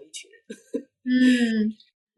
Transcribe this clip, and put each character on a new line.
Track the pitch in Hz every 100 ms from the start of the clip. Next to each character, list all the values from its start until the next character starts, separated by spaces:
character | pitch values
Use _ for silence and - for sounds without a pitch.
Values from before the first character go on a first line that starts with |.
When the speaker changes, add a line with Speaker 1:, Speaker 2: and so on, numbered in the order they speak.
| -
Speaker 1:
一 |
群 | - -
人。 | _ - - _ -
<laughs> | - _ 254
Speaker 2:
嗯， | 254 254 247 233 220 214 214 _ _ _